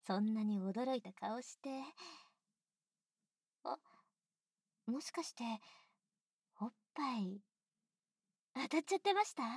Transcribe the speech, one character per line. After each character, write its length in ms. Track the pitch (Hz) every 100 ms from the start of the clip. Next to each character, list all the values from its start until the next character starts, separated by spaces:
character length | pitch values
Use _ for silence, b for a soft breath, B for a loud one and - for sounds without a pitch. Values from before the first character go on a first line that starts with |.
| -
そ 160 | 190
ん 120 | 214
な 80 | 220
に 200 | 214 208
驚 340 | 190 196 254 262
い 60 |
た 100 | 185
顔 300 | 190 196 226
し 180 | 247 -
て。 240 | 277 269 269 - 349 B B B _ _ _ _ _ _ _ _ _ _ _ _ -
あ、 120 | - b b b _ _ _ _ _ _ _ -
も 160 | 254
し 100 | -
か 100 | -
し 140 | 320 -
て、 80 | 233 220 B B B B _ _ _ _ _ -
お 60 | 226
っ 60 | _ _
ぱ 240 | - 277 240
い、 260 | 185 196 _ _ _ _ _ _ _ _ _ _ _
当 160 | 254 277
た 100 | 311
っ 40 |
ち 100 | -
ゃ 40 | 381
っ 20 |
て 120 | 403
ま 120 | 392 415
し 100 | -
た？ 80 | 233